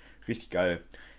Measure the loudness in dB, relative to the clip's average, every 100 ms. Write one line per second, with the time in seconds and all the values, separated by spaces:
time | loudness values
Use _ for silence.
0 | -20 -12 -6 -6 -2 2 2 2 -4 -18
1 | -20